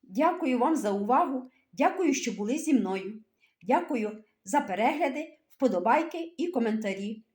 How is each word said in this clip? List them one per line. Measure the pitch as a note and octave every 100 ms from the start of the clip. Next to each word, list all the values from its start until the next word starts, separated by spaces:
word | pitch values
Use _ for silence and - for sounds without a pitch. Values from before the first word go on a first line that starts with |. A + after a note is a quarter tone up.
Дякую | - F#3+ D#4+ F4+ D#4 B3
вам | B3 D#4
за | G3+
увагу, | G3+ G3+ C4 - C4 - _ _
дякую, | - D#4+ - E4+
що | C4+ B3
були | F#3 G#3 D4
зі | D4+
мною. | C4 F#3+ F#3+ F#3+ A3 _ _ _ _
Дякую | F3+ D4 F4 D4+ G#3+ G#3+ _ _
за | - C#4+
перегляди, | - F#3 A#3+ D4+ D#4+ C4 D#4 - _
вподобайки | _ C4 F#3 F3+ C#4+ E4 E4+ E4 -
і | F4
коментарі. | D4 A3+ A3 G#3 F#3+ G3+ A3 _